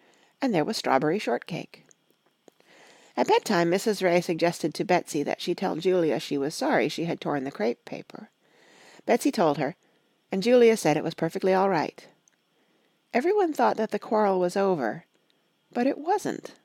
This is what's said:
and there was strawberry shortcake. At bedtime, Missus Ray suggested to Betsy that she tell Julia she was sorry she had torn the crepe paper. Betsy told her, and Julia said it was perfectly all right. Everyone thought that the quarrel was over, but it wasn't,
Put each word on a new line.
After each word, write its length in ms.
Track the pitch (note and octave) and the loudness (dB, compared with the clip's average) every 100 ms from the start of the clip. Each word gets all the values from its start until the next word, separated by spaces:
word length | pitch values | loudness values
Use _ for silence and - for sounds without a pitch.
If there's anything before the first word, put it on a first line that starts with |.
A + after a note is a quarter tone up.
| _ _ _ - | _ _ _ -6
and 100 | C4+ | -2
there 120 | F3+ | 0
was 120 | D3 A3+ | 0 -2
strawberry 420 | C3 C3 D3+ F#3+ | 0 2 2 -2
shortcake. 680 | A#3+ A#3+ - D#3+ - - _ _ _ _ _ _ _ _ _ - - - _ - | -2 -6 -6 -12 -12 -18 _ _ _ _ _ _ _ _ _ -20 -20 -20 _ -4
At 80 | B3+ | 2
bedtime, 420 | A4+ - F3+ E3+ | 2 4 2 2
Missus 320 | F#3+ A3+ G3+ | 2 0 0
Ray 200 | F#3 F3 | 2 2
suggested 540 | F3 E3 E3+ - D#3+ | 0 0 0 0 -6
to 100 | - | -4
Betsy 400 | F3+ F3+ - D#3 | 0 0 0 -4
that 160 | D3 - | -4 -4
she 120 | - | -4
tell 220 | F3 F#3+ | -4 -2
Julia 460 | D#3+ F#3 F#3 D#3+ B2+ | -2 0 2 2 -2
she 180 | - C#3+ | -2 -4
was 160 | C#3 | -4
sorry 340 | - D4 G#3 B2 | -4 -2 0 0
she 180 | - E3 | -2 -6
had 140 | D3+ | -6
torn 220 | E3+ C#3+ | -4 -4
the 80 | C3+ | -6
crepe 340 | - G#3+ A#3 | -4 -4 -4
paper. 460 | - - - - A3 _ _ _ _ _ - - - | -10 -16 -14 -18 -20 _ _ _ _ _ -20 -12 0
Betsy 260 | A#3+ D4 | 0 2
told 260 | A3+ E3 C#3+ | 2 2 2
her, 160 | C#3 - _ _ _ _ - | -2 -6 _ _ _ _ -8
and 100 | F#3+ | -2
Julia 360 | G#3 B3 A#3 A3 | 4 6 6 6
said 200 | D#3 D3+ | 2 2
it 60 | |
was 120 | D#3+ | 0
perfectly 380 | - E3 F#3+ F#3+ | -4 -4 -2 0
all 160 | F#3 G3 | 2 2
right. 380 | F3 A#2 - - _ _ _ _ _ _ _ _ _ _ | 0 -2 -8 -20 _ _ _ _ _ _ _ _ _ _
Everyone 400 | A#3 D#4+ G#4+ F4 | -2 0 2 0
thought 240 | C#4+ A3 G#3 | 2 0 0
that 140 | G#3+ | -2
the 80 | G#3 | -4
quarrel 400 | - G#3+ G#3 F#3 | -2 0 2 2
was 180 | F3+ G3 | 0 0
over, 480 | G3 F3 A2+ D3+ - _ _ _ _ _ _ | 0 0 -2 -6 -14 _ _ _ _ _ _
but 120 | - | -2
it 140 | B3+ - | -2 -2
wasn't, 540 | D#4 G4 - - - - | -2 -2 -2 -8 -10 -20